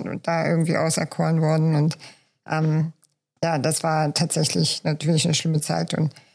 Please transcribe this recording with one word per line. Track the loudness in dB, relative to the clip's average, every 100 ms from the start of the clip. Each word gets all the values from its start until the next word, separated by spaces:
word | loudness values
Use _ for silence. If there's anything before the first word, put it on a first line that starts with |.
<laughs> | -4
und | -6 -2
da | -2 0
irgendwie | 0 2 0
auserkoren | 0 0 -4 -2 0 2
worden | 2 2 2 2
und, | 2 -2 -12 -20 _ _ -4
ähm, | 0 2 2 0 -6 _ _ _ -4
ja, | -2 0
das | 0 0
war | 0 0 0
tatsächlich | 0 0 0 0 0 0 -2
natürlich | -4 -2 0 2 2
eine | 0
schlimme | 0 0
Zeit | 0 -2 -2
und, | -2 -2 -4 _